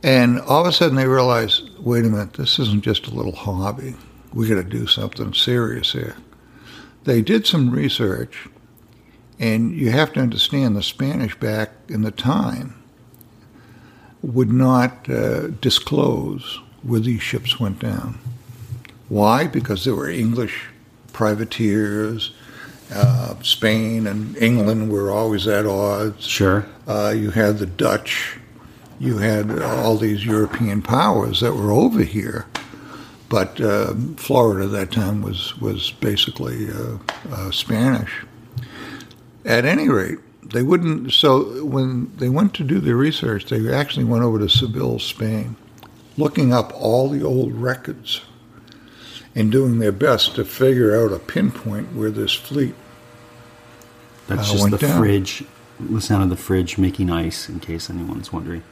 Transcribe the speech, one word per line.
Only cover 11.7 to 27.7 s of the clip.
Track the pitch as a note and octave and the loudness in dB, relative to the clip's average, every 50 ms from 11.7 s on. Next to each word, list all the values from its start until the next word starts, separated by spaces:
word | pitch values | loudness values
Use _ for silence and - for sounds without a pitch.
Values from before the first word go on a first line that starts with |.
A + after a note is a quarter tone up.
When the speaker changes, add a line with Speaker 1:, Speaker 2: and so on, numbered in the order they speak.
| - - - - | -6 -18 -16 -8
Speaker 1:
in | - G#2+ G#2+ | -2 -2 -2
the | A2 | -2
time | G#2 - - B2 D3 G3+ - - - - C3+ C3+ - - - - _ _ - - - - - - - - - - - - - - - - - - - - - - - _ - | -2 -2 0 0 2 2 0 -2 -4 -6 -8 -10 -14 -18 -20 -20 _ _ -20 -20 -20 -20 -20 -20 -20 -20 -20 -20 -20 -20 -20 -20 -20 -20 -20 -20 -20 -20 -20 -20 -18 _ -8
would | D3 A#2 B2+ C3 G#2+ A#2 | -4 0 2 2 4 4
not, | B2+ C3 B2+ B2+ B2+ B2 B2 - - - - | 4 4 6 6 4 4 2 -2 -6 -8 -6
uh, | C3 - - - A#2 - - E2+ - G#2+ - | -4 -2 0 0 0 -2 -2 -6 -8 -2 -2
disclose | C3 - - - - C#3+ C#3 C#3 - A#2+ - - - G2 - B2 - - - - - - - - | 0 0 0 -2 0 0 2 2 2 0 0 -2 -4 -6 -8 -10 -10 -12 -12 -14 -18 -20 -14 -6
where | B2 A#2+ A2+ | -2 -2 0
these | A2 B2 B2 G#2+ - | 0 0 -2 -2 -4
ships | - - B2 - - A2+ - | -4 -6 -6 -4 -4 -4 -2
went | A#2 G2+ F#2+ - | -2 -4 -4 -4
down. | - A#2 G2+ - - - A2+ - - - - - - - - - - - - - - - - - - - | -6 -6 -6 -4 -6 -8 -10 -10 -12 -12 -14 -14 -16 -20 -20 -20 -14 -12 -12 -14 -14 -18 -20 -20 -12 -8
Why? | - G#2 G#2 G#2+ A2 C3 E3 | -2 2 4 4 4 4 2
Because | F3 B2 C#3 A#2+ - G#2+ F#2 F2+ | 0 -2 -4 -2 -2 -4 -2 -2
there | C3+ A#2 | -2 -2
were | E2+ C#2 C#2 | -2 -4 -4
English | E2+ G#2 A2+ A2 A#2 A#2+ A#2+ G2+ - - - - - - - _ _ - _ - - | -4 -2 0 0 0 0 -2 -4 -6 -10 -14 -14 -18 -20 -20 _ _ -20 _ -20 -6
privateers, | - A2+ G#2+ G#2 G#2 A2+ G#2+ - - A#2 G#2+ G2+ G#2+ G#2+ G2+ G2+ G#2 G#2+ G#2+ A#2 A2 - - - - - - - - - - - - - - - | -2 0 0 0 0 -4 -8 -4 0 0 2 2 2 0 0 -2 -4 -4 -4 -4 -6 -8 -8 -10 -14 -20 -20 -20 -20 -20 -20 -20 -20 -18 -12 0
uh, | G2 G#2 B2+ B2 B2 B2 - - - - | 4 4 4 4 2 0 -4 -8 -8 -2
Spain | - - - - A2 G#2+ A2+ A2+ A2 A2+ A2+ A2 | -2 -2 0 2 2 2 2 0 0 -2 -2 -2
and | G#2 G2 G#2+ G#2+ A#2+ - | -2 -4 -4 -6 -6 -4
England | - A#2 A2+ A#2+ A#2+ G#2 G#2 A2+ A2+ G#2+ A2 | 0 2 4 4 4 4 4 2 2 0 0
were | G#2 G2+ G2+ G2 | 0 0 0 0
always | G2 G#2 A2+ A2+ G#2+ G2+ F#2 | 0 0 0 0 0 0 0
at | G#2+ G#2 G2+ G#2+ | 2 2 2 2
odds. | G#2+ G2 G2 G2+ G2+ G2+ G2+ A2 A2 G2+ - - | 2 2 2 2 0 0 0 -2 -4 -4 -6 -6
Speaker 2:
Sure. | - - - G2+ F#2+ F#2+ G#2 G2+ - - - - | -6 0 2 4 4 4 2 0 -4 -12 -18 -8
Speaker 1:
Uh, | - G#2+ G#2+ G#2 G#2 G#2+ | -4 -2 0 0 0 0
you | A2 G#2+ G#2 | 0 -2 0
had | F#2+ A2+ A2 G#2 G#2+ G#2 | 2 2 4 4 2 2
the | G#2 | -2
Dutch. | F2+ | -6